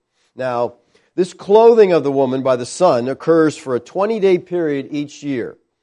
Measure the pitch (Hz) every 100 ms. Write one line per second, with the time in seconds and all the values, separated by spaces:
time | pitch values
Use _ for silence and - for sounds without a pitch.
0 | _ _ _ 120 131 120 117 - _ _
1 | _ - 180 - - 214 233 226 196 165
2 | 139 139 131 131 131 127 120 - 180 127
3 | 123 135 - 165 156 147 131 123 - 180
4 | 208 226 196 180 - 175 160 143 127 147
5 | 147 - 143 131 85 - _ _